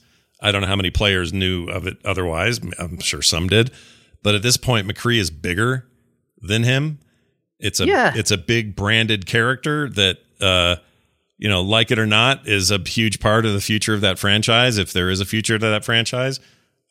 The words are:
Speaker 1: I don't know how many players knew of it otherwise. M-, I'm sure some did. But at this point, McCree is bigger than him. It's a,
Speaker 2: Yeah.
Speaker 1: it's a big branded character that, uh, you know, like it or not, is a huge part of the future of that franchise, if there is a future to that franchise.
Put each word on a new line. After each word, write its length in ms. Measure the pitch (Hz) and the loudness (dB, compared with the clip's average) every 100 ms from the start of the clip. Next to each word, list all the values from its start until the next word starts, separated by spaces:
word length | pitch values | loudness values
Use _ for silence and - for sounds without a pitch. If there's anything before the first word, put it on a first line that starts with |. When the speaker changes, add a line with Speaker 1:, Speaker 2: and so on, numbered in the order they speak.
| _ _ _ _ | _ _ _ _
Speaker 1:
I 120 | 104 | -2
don't 80 | 101 | 0
know 60 | 95 | 0
how 80 | 98 | 0
many 140 | 92 | 0
players 420 | - 104 95 85 | 0 2 2 -2
knew 340 | 95 92 90 85 | -2 -2 -2 -4
of 180 | 95 90 | -6 -8
it 120 | - | -8
otherwise. 560 | 104 92 87 80 107 117 | -6 -4 -2 -2 -2 -2
M-, 120 | 90 - | -6 -8
I'm 200 | 82 82 | -10 -6
sure 220 | - 73 | -6 -2
some 260 | - 82 90 | 0 0 2
did. 220 | 104 127 - - - _ - | 2 2 -4 -20 -20 _ -6
But 120 | 104 | -2
at 80 | 104 | 0
this 140 | 123 - | 0 0
point, 300 | - 117 98 | 0 0 -2
McCree 300 | 101 123 117 | -4 0 0
is 120 | 87 | -2
bigger 580 | 76 90 87 117 131 - _ _ _ _ _ | -4 -4 -2 -2 -2 -8 _ _ _ _ _
than 220 | 90 110 | -2 0
him. 340 | 117 135 151 147 _ _ _ _ _ _ | 2 2 -2 -6 _ _ _ _ _ _
It's 220 | 101 - | -6 0
a, 60 | - | 2
Speaker 2:
Yeah. 260 | 381 175 117 | 4 2 0
Speaker 1:
it's 140 | - | 0
a 80 | 98 | 0
big 380 | - 117 107 95 | 0 -2 -2 -2
branded 500 | 101 113 113 107 92 | 0 2 2 0 0
character 600 | 117 117 127 151 151 139 | 0 2 0 -2 -4 -2
that, 280 | 101 95 85 _ - | 2 2 0 _ -2
uh, 360 | 98 92 87 87 - _ _ _ _ _ | 2 4 2 0 -6 _ _ _ _ _
you 100 | 104 | -2
know, 120 | 92 | 0
like 280 | 95 110 113 | 2 2 2
it 80 | 113 | 2
or 80 | 107 | 2
not, 400 | 107 123 131 - | 2 2 0 0
is 220 | 101 92 | 0 2
a 80 | 101 | -2
huge 420 | 82 - 110 95 | -2 -2 -2 0
part 240 | 113 110 110 | 0 2 2
of 60 | |
the 80 | 101 | -2
future 340 | - 107 113 | 0 -2 0
of 60 | 107 | 0
that 160 | 98 90 | 0 0
franchise, 580 | 101 104 110 113 123 107 | 0 2 2 2 2 0
if 140 | 90 | -2
there 180 | 90 92 | 0 0
is 100 | 95 | 0
a 40 | |
future 340 | 98 110 107 110 | -2 -2 -2 0
to 80 | 110 | 0
that 180 | 107 | 0
franchise. 560 | - 117 113 123 131 131 - _ _ _ _ | 0 -2 0 -2 -4 -6 -12 _ _ _ _